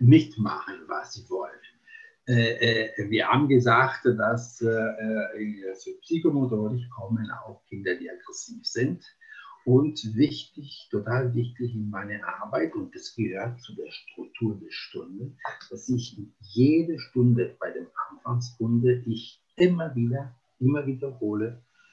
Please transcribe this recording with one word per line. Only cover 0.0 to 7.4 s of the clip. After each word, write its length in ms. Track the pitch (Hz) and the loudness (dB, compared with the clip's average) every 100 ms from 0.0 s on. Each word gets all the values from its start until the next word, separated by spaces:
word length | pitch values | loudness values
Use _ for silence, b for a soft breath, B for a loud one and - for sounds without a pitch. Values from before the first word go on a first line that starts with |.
mitmachen, 720 | 123 160 - 110 101 - - - - | 8 8 8 -2 -4 -4 -10 -14 -8
was 260 | - - | -8 -8
sie 160 | - - | -14 -8
wollen. 240 | 190 - - - _ B B B B - | -6 -6 -12 -20 _ B B B B 0
Äh, 640 | 120 113 117 117 113 110 | 2 4 2 2 2 0
äh, 180 | - 101 | -4 0
wir 180 | 107 92 | 2 4
haben 180 | 127 143 | 4 6
gesagt, 580 | 127 120 117 131 - 123 | 6 6 6 4 2 0
dass, 560 | 110 107 120 - - | 2 0 0 -6 -2
äh, 60 | 113 | 0
äh, 1080 | 113 110 107 110 110 104 107 107 98 95 95 | 2 0 -4 -4 -4 -4 -6 -8 -8 -10 -10
für 220 | - - | -12 -14
Psychomotorik 880 | - 165 165 143 123 110 107 123 - | -4 0 2 2 2 0 -2 -4 -6
kommen 420 | - 98 113 107 | -10 -4 -2 -2
auch 320 | - | -10